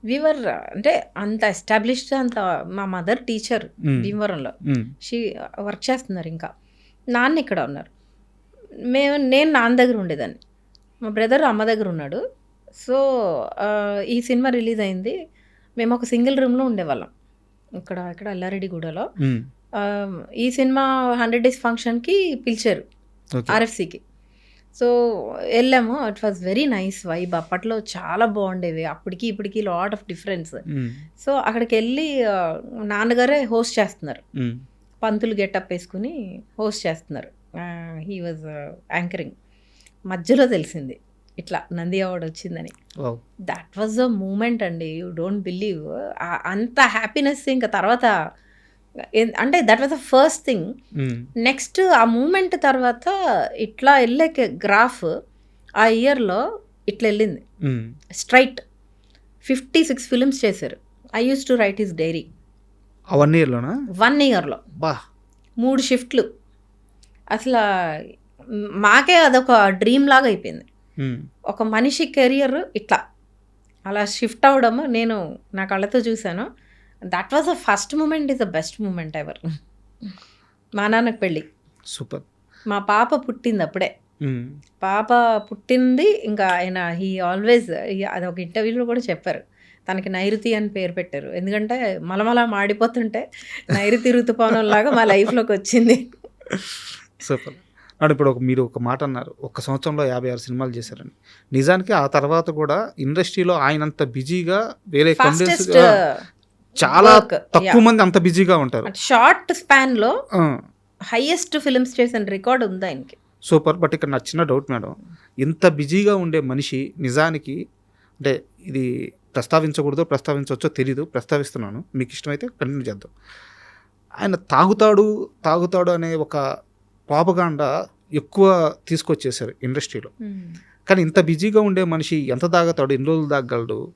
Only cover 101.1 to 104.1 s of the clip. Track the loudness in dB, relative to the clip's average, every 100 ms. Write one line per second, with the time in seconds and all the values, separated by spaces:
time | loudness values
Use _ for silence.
101.1 | _ _ -20 _ 2 4 4 4 0 2
102.1 | 2 2 0 0 -2 -2 -2 -2 -6 -4
103.1 | -2 -2 0 0 2 2 0 -4 -4 -4